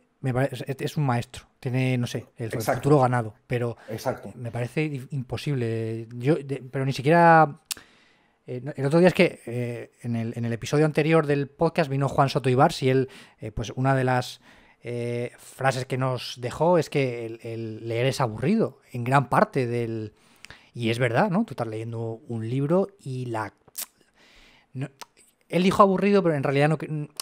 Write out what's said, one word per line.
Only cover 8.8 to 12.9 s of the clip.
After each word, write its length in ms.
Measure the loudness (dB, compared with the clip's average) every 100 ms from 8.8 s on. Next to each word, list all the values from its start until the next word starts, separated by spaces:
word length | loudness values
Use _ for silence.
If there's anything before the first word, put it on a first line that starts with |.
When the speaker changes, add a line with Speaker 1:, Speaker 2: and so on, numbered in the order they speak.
| 2
Speaker 1:
otro 140 | 6
día 80 | 6
es 60 |
que, 280 | 6 2 0 -8
eh, 460 | -6 -4 -6 -12 _
en 140 | -6 -4
el, 180 | -4 -4
en 80 | -4
el 80 |
episodio 320 | -4 -2 2 2
anterior 400 | 2 2 2 2
del 240 | -2 -2
podcast 400 | -2 0 0 0
vino 200 | 0 0
Juan 200 | 2 2
Soto 200 | 2 2
Ibars 340 | 4 4 4
y 60 |
él, 200 | 2